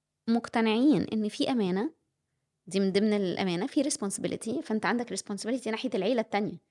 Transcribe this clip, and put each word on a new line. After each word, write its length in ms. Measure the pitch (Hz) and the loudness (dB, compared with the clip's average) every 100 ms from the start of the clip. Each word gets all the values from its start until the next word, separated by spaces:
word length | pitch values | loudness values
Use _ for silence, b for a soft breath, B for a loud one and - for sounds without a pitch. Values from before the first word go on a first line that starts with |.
| _ _ - | _ _ 0
مقتنعين 720 | 233 - 233 220 220 294 208 | 0 0 2 2 6 6 4
إن 260 | - 220 214 | 2 -2 -2
في 220 | - - | -2 0
أمانة، 420 | 247 185 185 285 - _ _ _ _ _ _ - | 2 2 0 -2 -6 _ _ _ _ _ _ -4
دي 140 | 196 | 0
من 120 | 196 | 2
ضمن 200 | 196 214 | 4 2
الأمانة، 520 | 208 185 - 190 170 269 | 2 0 0 0 0 0
في 160 | 302 | 0
responsibility، 760 | 277 - 196 - - - 220 262 | 0 -2 -4 -4 -4 -4 -6 -6
فأنت 240 | - 220 180 | -2 -2 0
عندك 280 | 240 240 | 0 -2
responsibility 540 | 190 - 196 214 247 220 | -8 -8 -8 -4 -4 -4
ناحية 220 | 202 247 | -4 -4
العيلة 260 | 202 190 247 | -2 0 0
التانية. 380 | 226 208 202 - _ | 0 -2 -2 -6 _